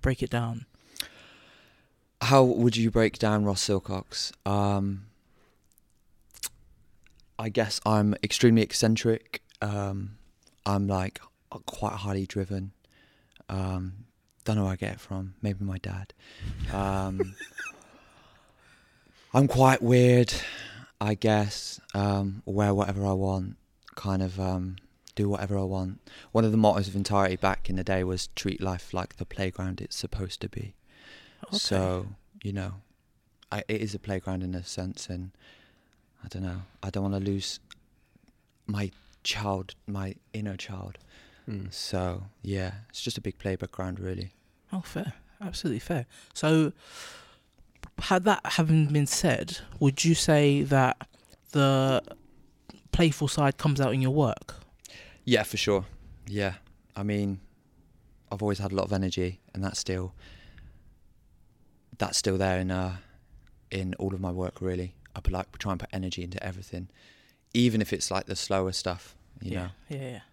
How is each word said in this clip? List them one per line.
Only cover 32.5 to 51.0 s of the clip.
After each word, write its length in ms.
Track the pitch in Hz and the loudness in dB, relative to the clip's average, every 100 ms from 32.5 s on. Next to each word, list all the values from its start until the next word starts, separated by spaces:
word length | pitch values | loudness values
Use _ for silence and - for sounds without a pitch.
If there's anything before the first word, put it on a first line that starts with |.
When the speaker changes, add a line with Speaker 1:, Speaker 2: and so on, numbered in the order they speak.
Speaker 2:
know, 240 | 98 95 95 _ _ _ _ _ _ _ | -6 -6 -10 _ _ _ _ _ _ _
I, 120 | 104 - | -8 -4
it 140 | 107 | -4
is 120 | 110 | -4
a 40 | 98 | -8
playground 440 | - 95 92 92 | -6 -6 -4 -6
in 120 | 92 | -4
a 100 | 92 | -6
sense, 460 | 90 - 92 - - | -8 -8 -8 -8 -10
and 220 | 90 92 _ - - _ _ _ _ _ _ | -10 -10 _ -20 -20 _ _ _ _ _ _
I 40 | - | -14
don't 140 | 95 | -8
know. 200 | 95 90 92 _ | -6 -8 -12 _
I 60 | 95 | -8
don't 140 | 98 | -4
wanna 180 | 98 98 | -2 -2
lose 400 | 98 98 95 - _ - _ _ _ _ _ _ _ _ - | 0 -2 -4 -10 _ -20 _ _ _ _ _ _ _ _ -6
my 240 | 104 101 - _ _ | -4 -4 -8 _ _
child, 520 | - 107 104 95 95 - - | -6 -4 -2 -2 -4 -14 -10
my 280 | 101 95 98 _ | -6 -6 -10 _
inner 240 | 110 107 95 | -6 -6 -6
child. 400 | - 95 95 - - - - _ - | -10 -10 -12 -14 -20 -20 -20 _ -10
Speaker 3:
Mm. 260 | 104 95 | -8 -8
Speaker 2:
So, 500 | - - 95 92 90 95 _ | -10 -6 -2 -2 -4 -8 _
yeah, 320 | 98 98 92 95 110 | -4 -2 -2 -6 -14
it's 140 | - | -10
just 160 | - 113 | -6 -6
a 20 | |
big 180 | 104 - | -6 -6
playground, 600 | 98 92 101 - 92 90 | -4 -4 -6 -6 -6 -6
really. 320 | 92 92 92 _ _ _ _ | -6 -6 -8 _ _ _ _
Speaker 1:
Oh, 80 | 190 | -10
fair. 320 | - - - - - _ | -8 -8 -8 -10 -20 _
Absolutely 380 | 202 - 170 113 | -10 -6 -4 -4
fair. 260 | - 165 120 - - | -4 -6 -6 -14 -18
So, 400 | - 156 160 151 - - - - - - _ _ _ - _ - - | -4 2 4 4 -2 -18 -18 -18 -18 -20 _ _ _ -20 _ -18 -10
had 260 | - 185 | 0 2
that 160 | 185 196 | 4 2
having 420 | - - 160 160 151 | 0 0 4 6 6
been 200 | 147 143 | 4 2
said, 520 | - 180 123 - - - - | 2 2 0 -2 -10 -12 2
would 260 | 143 135 165 | 2 4 2
you 80 | |
say 480 | 165 - 151 147 139 | 4 4 6 6 4
that 440 | 143 139 127 - | 4 4 4 0